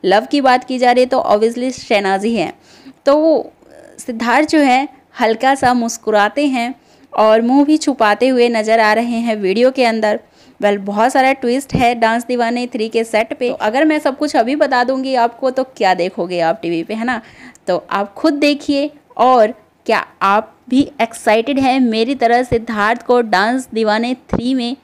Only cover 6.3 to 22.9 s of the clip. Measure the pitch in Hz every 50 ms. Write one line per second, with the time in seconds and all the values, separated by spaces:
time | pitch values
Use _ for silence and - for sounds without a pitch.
6.3 | 208 285 294 285 262 247 233 240 269 _ _ _ _ _ _ _ - - 214 220
7.3 | 220 226 233 233 262 277 285 285 311 302 - 302 262 - 226 208 208 - 240 262
8.3 | 262 247 240 240 233 220 214 214 226 226 220 214 214 220 240 240 240 226 233 240
9.3 | 220 214 202 185 190 226 247 262 262 262 247 233 220 220 220 214 214 226 - _
10.3 | _ _ - - _ _ - 208 202 202 196 202 202 208 226 269 - 277 262 262
11.3 | 269 269 - 240 240 269 269 - - 269 254 240 240 233 226 220 226 240 240 -
12.3 | 247 240 233 226 240 240 247 247 - 233 220 226 226 226 226 226 - 214 233 226
13.3 | 285 - 247 240 - - - 214 220 269 320 311 302 302 294 - 262 - 302 294
14.3 | - 277 226 240 277 302 311 269 262 247 247 240 269 269 262 269 262 247 233 240
15.3 | 240 - 269 262 254 269 262 - - - 220 185 185 - 170 190 - - 175 180
16.3 | 180 175 165 160 165 165 - 170 170 165 165 - 208 220 226 247 - - 233 -
17.3 | - - - - _ _ _ - 247 214 - - - 196 208 202 - - - 320
18.3 | 294 285 302 294 294 285 - - 285 277 285 302 - - _ _ - - 233 254
19.3 | 254 247 214 214 254 - _ _ _ _ _ - 220 185 - - - _ - 196
20.3 | 196 214 220 - _ _ _ - 254 262 285 - - - 226 226 - - - -
21.3 | 214 226 226 277 285 269 269 262 262 269 254 233 220 220 226 240 285 262 233 233
22.3 | 240 247 254 254 247 233 220 233 226 208 202 214